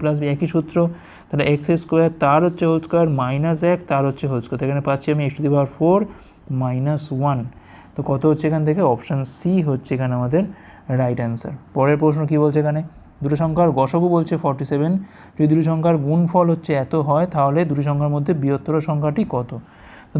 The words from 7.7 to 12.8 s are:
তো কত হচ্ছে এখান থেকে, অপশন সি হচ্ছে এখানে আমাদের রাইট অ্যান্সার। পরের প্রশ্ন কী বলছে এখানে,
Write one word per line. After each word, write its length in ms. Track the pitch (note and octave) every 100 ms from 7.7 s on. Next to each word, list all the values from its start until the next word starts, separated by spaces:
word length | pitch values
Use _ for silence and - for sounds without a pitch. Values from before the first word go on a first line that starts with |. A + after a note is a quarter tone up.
| - -
তো 60 | - D3
কত 120 | C3+ D#3
হচ্ছে 140 | D3+ D#3
এখান 120 | D#3 D3+
থেকে, 120 | E3 D#3+
অপশন 260 | A#2 - C#3 C3 -
সি 160 | F3 F#3 D3+
হচ্ছে 220 | C3 - C3
এখানে 160 | B2+ B2
আমাদের 240 | B2 D#3+ G#3 - - - - B2+
রাইট 180 | B2+ A#2+
অ্যান্সার। 300 | A#2 A#2 - C3+ - C3
পরের 200 | C3+ D3
প্রশ্ন 180 | D#3 D3+ D3+
কী 60 | D#3
বলছে 140 | D3+ D3+
এখানে, 180 | D3+ D3+